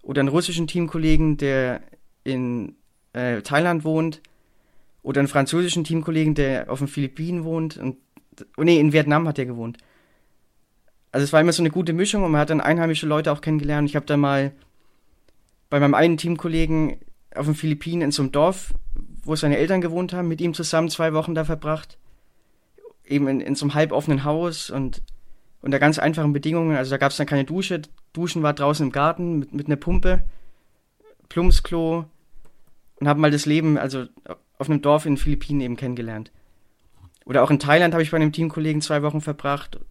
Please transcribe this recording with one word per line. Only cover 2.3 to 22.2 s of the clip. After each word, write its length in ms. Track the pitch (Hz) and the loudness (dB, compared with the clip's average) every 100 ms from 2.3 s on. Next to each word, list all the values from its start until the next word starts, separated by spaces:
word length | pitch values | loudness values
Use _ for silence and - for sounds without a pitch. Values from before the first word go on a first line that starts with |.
| 131 123 120 101 - _ _ _ | -4 -4 -6 -8 -14 _ _ _
äh, 300 | - 123 113 | -6 -4 -4
Thailand 420 | - 143 175 165 | -2 0 0 0
wohnt, 360 | 156 160 160 156 - _ _ _ _ - _ _ | 0 0 -2 -6 -18 _ _ _ _ -20 _ _
oder 180 | - 139 | -4 0
einen 80 | 139 | 2
französischen 560 | 147 135 165 175 170 | 0 0 0 -2 -2
Teamkollegen, 500 | 156 165 156 156 156 | -2 -4 -2 0 0
der 360 | 151 139 131 - | 0 0 -2 -6
auf 100 | 131 | -6
den 80 | 139 | -6
Philippinen 560 | 143 135 - 165 175 | -4 -6 -6 -6 -6
wohnt 320 | 160 160 160 - | -4 -4 -6 -6
und, 180 | 131 127 _ _ _ - - - | -8 -10 _ _ _ -20 -18 0
oh 60 | |
nee, 160 | 160 170 | 4 6
in 140 | 151 | 6
Vietnam 340 | 156 147 151 165 | 4 4 2 0
hat 120 | 147 | -4
er 80 | 127 | -6
gewohnt. 320 | 120 117 117 _ _ _ _ _ _ _ _ _ _ _ _ _ | -6 -10 -12 _ _ _ _ _ _ _ _ _ _ _ _ _
Also 120 | 135 | -4
es 80 | 143 | 2
war 80 | 156 | 4
immer 120 | 170 | 4
so 100 | 165 | 2
eine 80 | 165 | 0
gute 240 | 165 170 | 0 -2
Mischung 300 | 165 202 208 | -2 0 0
und 80 | 180 | 2
man 80 | 151 | 2
hat 100 | 147 | 2
dann 100 | 156 | 0
einheimische 460 | - 165 165 151 156 | 2 0 0 -2 -2
Leute 260 | 151 156 | 0 0
auch 80 | 147 | -2
kennengelernt. 480 | 156 151 147 147 147 | -2 -2 0 0 0
Ich 80 | 147 | -2
hab 100 | - | -2
dann 140 | 147 | 0
mal 320 | 143 139 139 139 _ _ _ _ _ _ _ _ _ _ _ | 2 0 -2 -6 _ _ _ _ _ _ _ _ _ _ _
bei 100 | 143 | 2
meinem 140 | 143 | 4
einen 240 | 139 165 160 | 6 4 2
Teamkollegen 800 | 170 170 170 165 160 160 151 - - - - | -2 -4 -2 0 2 2 0 -4 -12 -20 -14
auf 120 | - 143 | -6 -2
den 80 | |
Philippinen 480 | 151 156 147 165 170 | -2 -2 -4 -4 -2
in 80 | 160 | -2
so 120 | 143 | 0
einem 100 | 135 | 0
Dorf, 420 | 143 160 190 - - - - - - | 2 2 0 -2 -2 -2 -4 -6 -10
wo 120 | - | -6
seine 220 | 156 151 143 | -2 0 2
Eltern 240 | 160 190 | 2 0
gewohnt 320 | 170 170 180 | 0 -4 -4
haben, 160 | 180 175 | -4 -4
mit 120 | 160 | -2
ihm 120 | 170 | -4
zusammen 380 | 160 156 160 165 | -4 -2 -2 -2
zwei 240 | 156 160 | -2 -2
Wochen 200 | 156 156 | 0 -2
da 100 | 160 | -4
verbracht. 520 | 156 151 151 156 - - - - | -2 -4 -4 -6 -8 -20 -20 -20